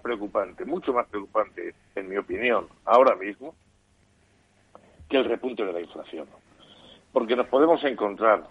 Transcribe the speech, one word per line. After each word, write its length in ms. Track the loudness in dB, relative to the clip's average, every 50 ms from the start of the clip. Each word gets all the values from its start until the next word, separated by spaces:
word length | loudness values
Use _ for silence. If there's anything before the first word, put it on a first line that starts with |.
| -6
preocupante, 600 | -6 -4 -4 -6 -4 -2 -2 -2 -2 -6 -10 -8
mucho 260 | -6 -6 -4 -4 -2 0
más 160 | 0 -2 -2
preocupante, 640 | -6 -10 -10 -4 -2 -2 -2 -2 -6 -12 -12 -12 -12 _ _ _ _
en 120 | -10 -8 -6
mi 80 | -6 -6
opinión, 480 | -4 -4 -6 -4 -2 0 0 -2 -2 -6 -12 _ _
ahora 320 | 4 6 6 8 6 4
mismo, 380 | 2 -2 -10 -10 -12 -14 -18 -18 _ _ _ _ _ _ _ _ _ _ _ _ _ _ _ _ _ _ _ _ _ _ _ -20 -20 _ _ _ -20 -8 -2
que 80 | -2
el 80 | 0 0
repunte 400 | 0 -2 -4 -6 -8 -6 -6 -6
de 80 | -6 -6
la 80 | -8
inflación. 460 | -10 -10 -14 -16 -16 -14 -14 -14 -14 -16 -20 -20 _ _ _ _ _ -20 -20 -20 -20 -20 -20 -20 _ _ -2
Porque 240 | -2 -2 0 0
nos 100 | -2 0 2
podemos 360 | 4 4 6 6 4 4 2
encontrar 600 | -2 -2 -2 -2 -4 -2 2 4 4 4 4 2 -4